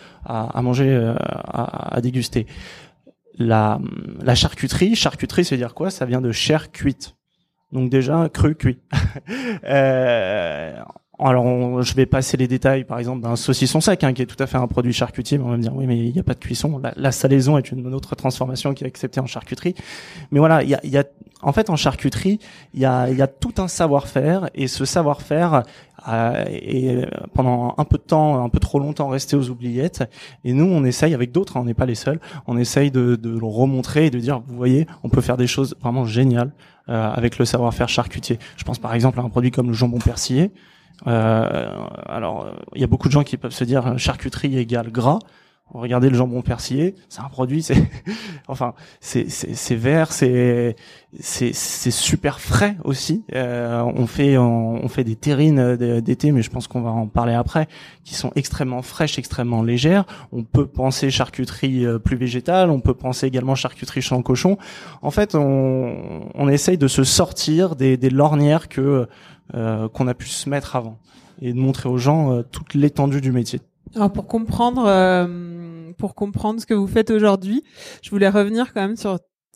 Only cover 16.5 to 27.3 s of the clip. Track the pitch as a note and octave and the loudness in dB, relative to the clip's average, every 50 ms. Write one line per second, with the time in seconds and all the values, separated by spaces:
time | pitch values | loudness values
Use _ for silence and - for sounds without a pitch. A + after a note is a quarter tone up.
16.5 | B2 - - D#3 D#3 C3 B2+ A#2+ - - C3+ C3+ B2 - - C3+ C3+ C#3 B2+ C3+ | -4 -2 -2 -2 -2 -4 -6 -8 -4 -2 0 0 0 2 2 4 4 4 6 6
17.5 | D3+ C#3+ C3 - B2+ C3 B2 B2+ C3 C3+ - - - - - C3+ B2+ - C3 B2+ | 4 2 2 0 -6 -8 -6 -6 -8 -8 -8 -8 -8 -4 -4 -4 -2 -2 -4 -4
18.5 | B2+ B2 - C#3+ C#3 C3 C#3+ C3 - - - B2 - C3+ C3 A#2+ - A#2+ - - | -4 -4 -4 -4 -4 -4 -6 -8 -8 -8 -8 -6 -4 -4 -4 -4 -6 -12 -12 -10
19.5 | - - - F3 F#3 - - - - - - - - - D3+ - - C#3 D#3 D#3+ | -8 -6 -4 -4 -4 -4 -8 -16 -18 -18 -18 -18 -18 -20 -8 0 4 6 6 6
20.5 | D#3+ D3+ C3+ C3 C#3 - - C#3+ C3 C#3 C#3+ - - - - - - _ - C#3+ | 6 6 4 2 0 0 0 0 2 2 2 0 -4 -20 -20 -20 -18 _ -2 0
21.5 | C#3+ A3 A3 G#3 E3+ D3 - C#3+ C3 - - C#3 - - - F#3+ G#3 G#3+ - - | 2 2 2 2 0 0 0 0 0 0 -2 -4 -2 0 0 0 0 0 -2 -8
22.5 | - - - - - C3 C3 C3 B2+ B2+ B2 B2+ C3 C3 C3+ C3 - - - A#3+ | -20 -20 -20 -12 -4 0 2 2 4 2 2 2 2 2 2 0 0 -4 -8 -4
23.5 | A3 - F#3+ F3+ - - F3 D#3+ C#3+ C#3 - - - C#3+ C3+ D3+ F3 G3 F#3 - | -2 -2 -4 -2 0 0 2 4 4 2 2 0 0 0 2 2 2 2 0 -4
24.5 | - - C3+ B2+ - - C3+ C3 - F3+ E3 D3 C#3+ - - - D3 D#3 F3 F3 | -4 -4 -4 -4 -2 -4 -4 -2 0 2 2 2 0 -2 -2 -2 0 2 2 4
25.5 | D#3 C3+ A2 - - - - _ _ - - - A2+ A2+ A#2 A#2 - - - - | 4 2 2 0 -6 -20 -20 _ _ -18 -8 -4 -2 0 0 0 0 -2 -4 -4
26.5 | - - - - - B2+ C3 C3 B2 B2 - - - - - - | -6 -8 -6 -4 -2 0 0 0 0 0 -2 -4 -6 -10 -8 -4